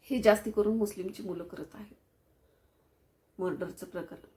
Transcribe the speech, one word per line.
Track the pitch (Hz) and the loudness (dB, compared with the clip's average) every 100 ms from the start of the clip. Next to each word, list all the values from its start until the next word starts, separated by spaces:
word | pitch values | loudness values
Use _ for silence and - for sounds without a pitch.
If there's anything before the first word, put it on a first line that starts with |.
| - | -2
हे | 254 | 4
जास्ती | 208 208 220 | 6 6 4
करून | 214 208 226 | 2 2 4
मुस्लिमची | 208 190 185 - | 0 -2 -10 -8
मुलं | 208 175 | -8 -8
करत | - - 151 | -8 -12 -14
आहेत | - 208 - _ _ _ _ _ _ _ _ _ _ _ _ _ - | -14 -18 -20 _ _ _ _ _ _ _ _ _ _ _ _ _ -6
मर्डरचं | 185 147 180 180 185 | -4 -4 -8 -10 -12
प्रकरण. | 180 165 - - | -10 -12 -14 -20